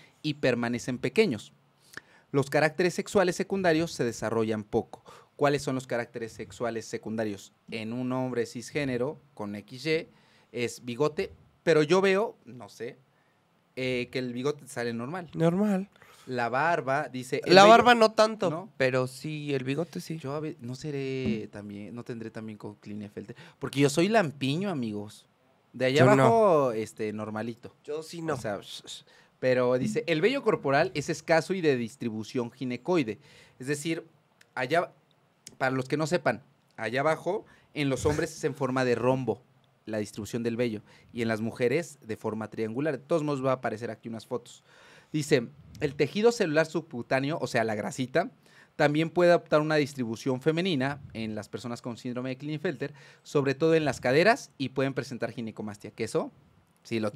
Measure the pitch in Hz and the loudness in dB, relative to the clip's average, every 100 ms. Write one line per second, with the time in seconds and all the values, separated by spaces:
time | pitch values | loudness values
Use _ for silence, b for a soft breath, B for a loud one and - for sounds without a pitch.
0 | b b 151 147 135 120 117 120 - 123 | b b -6 0 2 2 0 -4 -4 -4
1 | 127 - 214 107 - _ _ _ B B | 0 2 2 0 -8 _ _ _ B B
2 | B B B 143 139 147 151 147 180 170 | B B B -2 0 2 2 2 0 -2
3 | - 208 180 165 185 196 180 156 165 - | 0 2 2 0 -4 0 2 2 0 -2
4 | 123 113 110 113 110 107 104 117 - - | -4 -4 -2 0 0 -2 -2 -2 -2 -8
5 | B B B - 143 143 143 131 131 120 | B B B 0 2 2 -2 -6 -4 -6
6 | 117 120 113 - 110 - 120 113 - 113 | -6 -8 -10 -10 -14 -6 -6 -6 -8 -10
7 | 107 110 110 101 - _ - 113 110 120 | -6 -4 -4 -6 -12 _ -12 -10 -8 -6
8 | 127 131 127 120 110 123 107 151 139 123 | -4 -4 -2 -4 -4 -8 -8 -4 -2 -2
9 | 131 156 _ - 104 104 101 127 151 160 | -4 -6 _ -12 -10 -10 -12 -8 -2 -2
10 | - b b b b 123 117 - 123 117 | -4 b b b b -6 -4 -6 -8 -2
11 | 151 151 190 - _ _ - 156 151 185 | -2 -2 -8 -10 _ _ 2 4 4 4
12 | 196 190 220 - - 120 101 - 117 139 | 4 2 0 -6 -18 -18 -18 -12 -12 -12
13 | _ _ _ _ _ _ _ - 131 123 | _ _ _ _ _ _ _ -6 -2 -2
14 | 120 131 127 120 135 147 143 - 120 117 | -4 -4 -6 -4 -4 -4 -8 -6 -4 -4
15 | 123 180 165 165 165 180 214 190 196 b | -6 -8 -8 0 2 4 2 0 -4 b
16 | b b - 123 120 127 160 170 131 139 | b b -8 -4 0 0 2 0 0 -2
17 | 143 127 123 139 - 180 202 233 240 233 | -2 -8 -4 -4 6 10 12 12 10 8
18 | 220 220 214 214 185 160 196 - 131 127 | 6 6 2 2 -2 -2 -6 -2 2 2
19 | 127 - 156 151 147 139 131 139 170 180 | 0 -4 -8 -6 -4 -4 -2 -4 -4 -8
20 | - 160 135 147 151 - 120 127 156 139 | -10 -10 -8 -8 -8 -8 -12 -10 -8 -6
21 | 135 131 131 - 107 104 101 101 104 120 | -6 -4 -2 -2 -6 -12 -12 -12 -12 -12
22 | 117 117 110 113 110 107 107 107 - 104 | -12 -10 -10 -10 -12 -12 -14 -14 -12 -12
23 | 101 - 101 B B - 127 139 143 143 | -12 -12 -14 B B -12 -6 2 2 4
24 | 190 226 160 135 135 156 202 156 117 104 | 2 4 2 0 -2 -2 -2 -4 -4 -6
25 | 107 - _ _ _ _ _ 123 127 139 | -10 -14 _ _ _ _ _ -2 2 6
26 | 165 135 135 226 208 156 131 110 107 - | 8 8 8 8 6 6 4 0 -4 -6
27 | 107 104 107 107 113 117 - - - 151 | -6 -6 -6 -6 -6 -8 -16 -18 -12 -12
28 | 156 170 165 135 110 98 - - - - | -10 -8 -4 -4 -4 -6 -10 -16 -14 -16
29 | b b b _ 127 127 123 127 131 143 | b b b _ 2 2 2 2 0 -2
30 | 156 156 202 277 220 170 143 139 185 151 | 0 2 2 2 0 0 2 2 2 0
31 | 139 156 - 160 156 190 156 127 117 - | -4 -4 2 2 2 0 2 2 -2 -6
32 | 120 110 107 127 117 - 131 120 - 180 | -6 -6 -6 -4 -6 -6 -8 -6 -2 0
33 | 113 101 b b b - 131 143 160 165 | 0 -6 b b b -12 -6 -4 -4 -6
34 | - _ _ _ _ 127 127 160 185 - | -8 _ _ _ _ -6 0 0 0 -6
35 | _ _ _ _ - - 131 131 131 147 | _ _ _ _ -20 -2 0 0 -2 -2
36 | 156 175 135 107 - _ _ - 113 127 | 0 0 0 -2 -6 _ _ -10 -4 0
37 | 151 156 170 208 b b b 156 139 123 | 0 0 -2 -6 b b b -4 -2 0
38 | 151 151 156 - 151 127 131 131 127 113 | 0 0 -2 -4 -6 -2 -2 0 2 4
39 | 123 131 120 101 _ _ _ _ - 107 | 4 2 0 -4 _ _ _ _ -8 -6
40 | 104 - 104 120 117 117 123 104 b b | -6 -8 -8 -4 -2 0 -2 -2 b b
41 | b 117 113 110 113 - 123 147 160 - | b -4 -2 0 -2 -2 0 0 -4 -10
42 | 107 107 113 107 107 - 110 113 156 135 | -10 -6 -4 -6 -6 -6 -6 -4 -4 -6
43 | 143 170 151 139 131 131 123 107 117 110 | -2 -2 0 -2 0 -2 -2 -6 -8 -10
44 | 117 113 - 123 - - b b b b | -12 -12 -8 -10 -10 -20 b b b b
45 | b 156 143 143 117 - - - 156 - | b -6 2 2 2 -8 -20 -6 -6 -2
46 | 143 202 226 233 185 147 156 170 147 120 | -2 2 2 2 2 2 0 -2 -6 -10
47 | - 131 139 165 123 123 113 107 101 - | -2 0 0 -4 -2 0 0 -2 -4 -6
48 | 127 160 190 - b b b - 147 147 | -2 -2 -2 -6 b b b 0 2 2
49 | 165 180 175 170 - 156 156 156 143 139 | 0 4 6 6 4 2 4 2 0 -2
50 | 113 110 139 127 160 165 190 143 131 143 | -6 -4 -2 -2 0 0 0 0 -2 -4
51 | - 107 110 107 101 107 120 117 127 110 | -10 -8 -8 -8 -8 -10 -10 -10 -10 -10
52 | 123 123 131 131 147 151 151 135 139 b | -8 -8 -8 -8 -8 -6 -4 -4 -8 b
53 | b b - 147 135 135 160 160 151 - | b b -2 0 2 2 4 4 2 0
54 | 127 139 190 262 - - 131 139 135 131 | 2 6 6 4 -2 -8 -6 -2 -2 -2
55 | 120 117 113 110 113 - 107 98 107 - | -6 -6 -6 -6 -8 -8 -10 -12 -14 -8
56 | 113 160 - - _ _ _ _ - 113 | -4 -2 -2 -8 _ _ _ _ -6 -2
57 | 107 | -2